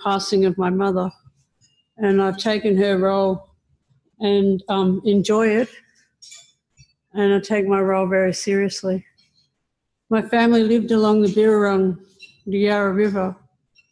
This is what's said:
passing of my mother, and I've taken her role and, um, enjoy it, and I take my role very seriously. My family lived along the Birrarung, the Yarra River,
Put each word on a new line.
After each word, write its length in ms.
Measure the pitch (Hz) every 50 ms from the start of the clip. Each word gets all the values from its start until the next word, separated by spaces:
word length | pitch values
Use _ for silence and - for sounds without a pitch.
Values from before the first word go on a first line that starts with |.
| -
passing 400 | 202 196 196 190 - 214 196 190
of 120 | 190 175
my 140 | - 185 180
mother, 400 | 185 190 196 196 185 185 180 185 - _ _ - _ _ _ _ _ _ _ _ _ _ _ _ _
and 260 | - 214 202 196 196 196
I've 160 | 190 190 190
taken 380 | - 226 214 208 214 220 196
her 200 | 185 202 202 202
role 600 | 185 185 190 196 196 196 190 190 185 - _ _ _ _ _ _ _ _ _ _ _ _ _ _ -
and, 420 | 220 202 202 202 196 196 190 185 - -
um, 340 | 202 190 190 185 185 190 -
enjoy 440 | 220 202 202 170 - 208 214 226 220
it, 200 | 208 220 262 - - - _ _ _ _ _ _ _ _ - - - - - _ _ _ _ _ _ _ - _ _ _ _ _ -
and 220 | 196 202 196 202
I 60 | 196
take 260 | 196 - 214 208 196
my 140 | 190 202 196
role 260 | 190 190 190 190 190
very 260 | 185 190 190 190 185 175
seriously. 720 | - - - 196 196 202 196 190 - - 190 185 190 - _ _ _ _ _ _ _ _ _ _ _ _ _ _ _ _ _ _ _ _ -
My 120 | 220 220 214
family 400 | 220 - 233 233 233 233 233 220
lived 300 | 214 233 240 214 233 226
along 300 | 220 214 214 208 214 208
the 120 | 202 196
Birrarung, 640 | 214 214 220 214 214 208 202 196 190 190 190 180 - - _ _ _ - - _ _ -
the 120 | 202 190 196
Yarra 340 | 202 208 208 208 202 196 185
River, 420 | 196 214 214 196 196 185 190 185 - _ _ _ _ _ _ _ _ _ _